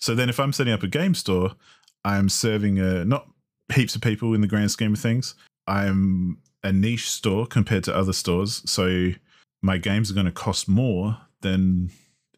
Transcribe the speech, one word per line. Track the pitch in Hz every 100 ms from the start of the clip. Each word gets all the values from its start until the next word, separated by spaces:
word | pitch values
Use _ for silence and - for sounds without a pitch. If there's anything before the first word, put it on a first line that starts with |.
so | -
then | 117 123
if | 120
I'm | 139
setting | 139 123
up | 104
a | 95
game | 143 190
store, | 170 - 92 92 - _ _ _ _
I'm | 101 98 98
serving, | - 117 107 104 98
uh, | 92 92
not | 90 139 - _ _ _ -
heaps | 139 113
of | 113
people | 117 107 117
in | 107
the | 104
grand | 104 104
scheme | - 110
of | 104
things. | 117 120 - - _ _ -
I'm | 98 101 95 98 92 90 - _ _
a | 98
niche | 95 107 120 -
store | - 110 98 117
compared | 123 98 98
to | - -
other | 95
stores. | 92 - 87 101 - -
So | - 92 90 90 87 _ _ _ _
my | 95 92
games | 101 101 104
are |
gonna | 98 90
cost | - - 92 -
more | 98 127 90 104 113 - _
than | 98 95 92 92 90 - _ _ _